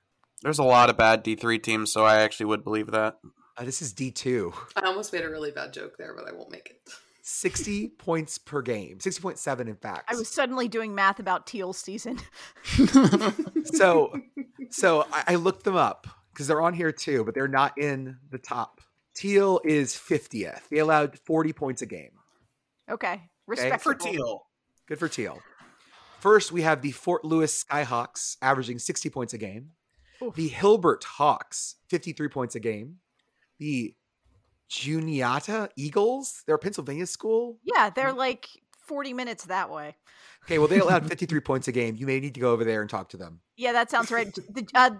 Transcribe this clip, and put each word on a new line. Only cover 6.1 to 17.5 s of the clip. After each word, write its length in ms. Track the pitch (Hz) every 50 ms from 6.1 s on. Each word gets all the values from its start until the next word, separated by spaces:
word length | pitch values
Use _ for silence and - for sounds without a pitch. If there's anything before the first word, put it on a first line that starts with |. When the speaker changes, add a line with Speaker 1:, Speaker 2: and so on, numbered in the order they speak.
| -
Speaker 3:
but 140 | - - -
I 60 | -
won't 180 | - - -
make 180 | - - - -
it. 180 | _ _ _ - - - _ _ _ _
Speaker 2:
Sixty 640 | - - - - - 180 - - - 208 202 202 220 233
<laughs> 100 | _ _
points 400 | - 185 165 160 156 151 - -
per 240 | _ - 147 143
game. 380 | 120 127 117 107 92 - 92 95
Sixty 220 | - 190 - -
point 160 | 175 185 - -
seven, 320 | - 147 135 123 123 113
in 80 | 104 -
fact. 340 | - 110 92 - - -
Speaker 4:
I 40 | 240
was 120 | 240 226 -
suddenly 400 | - 311 269 240 262 254 240 226
doing 260 | 226 226 226 214 202
math 260 | 196 196 196 196 -
about 280 | 196 190 180 165 - -
Teal's 300 | - 208 185 180 190 -
season. 420 | - - 190 233 - - - - -
<laughs> 40 | - _ - - - - - - - - - 285 - - 269 254 147 202 - 220 - 214 - 311 - - 320 302
Speaker 2:
So, 480 | - 320 311 196 180 170 160 143 - - 277 - - - 285 262 - _ - 269 -
so 360 | - - 202 180 165 151 151 -
I, 120 | 151 151 - 175
I 60 | 180
looked 280 | 175 165 190 185 - -
them 120 | 208 190
up 320 | 175 135 104 90 - - - - _ _ _ _
'cause 140 | - 143 139
they're 140 | 151 151
on 120 | 165 170 175
here 180 | 165 170 156
too, 320 | 151 - - 165 143 123 107
but 100 | 110 -
they're 140 | 135 135
not 300 | 139